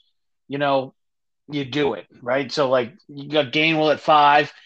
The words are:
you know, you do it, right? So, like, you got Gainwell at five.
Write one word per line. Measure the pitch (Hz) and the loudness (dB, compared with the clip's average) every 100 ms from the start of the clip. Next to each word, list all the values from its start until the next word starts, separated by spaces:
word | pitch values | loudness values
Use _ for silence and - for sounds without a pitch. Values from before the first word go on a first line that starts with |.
| _ _ _ _ - | _ _ _ _ -10
you | 139 | -4
know, | 143 135 135 - _ _ _ _ - | 0 0 -2 -12 _ _ _ _ -10
you | 147 | -8
do | 127 143 143 | -6 -2 -2
it, | 208 - _ | -4 -12 _
right? | 120 135 139 | -4 -4 -4
So, | - 131 | -2 0
like, | 131 117 - - | 0 -2 -10 -20
you | 143 143 | -16 -4
got | 151 131 | -2 0
Gainwell | 156 160 156 156 | 0 0 2 0
at | 131 | 0
five. | - 151 143 147 147 - | 2 4 6 4 0 -8